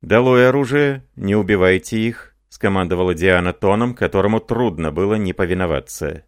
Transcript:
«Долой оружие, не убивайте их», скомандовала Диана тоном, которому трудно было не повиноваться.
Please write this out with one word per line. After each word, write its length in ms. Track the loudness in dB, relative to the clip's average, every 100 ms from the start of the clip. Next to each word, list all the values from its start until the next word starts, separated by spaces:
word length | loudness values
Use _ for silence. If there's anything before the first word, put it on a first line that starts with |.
«Долой 480 | 2 2 4 4 4
оружие, 540 | 2 0 0 -2 -4 _ -8
не 180 | -2
убивайте 640 | 0 2 2 4 2 -2 -4
их», 380 | -4 -6 -18 _ _
скомандовала 680 | -4 -2 0 -2 -2 -2 0
Диана 360 | 2 2 0
тоном, 440 | -2 0 0 -2 -2
которому 420 | -2 0 0 -2
трудно 540 | -2 -2 -2 -2 -6
было 220 | -2 -2
не 180 | -2 -2
повиноваться. 880 | -4 -2 -2 -2 -4 -6 -10 -8 -10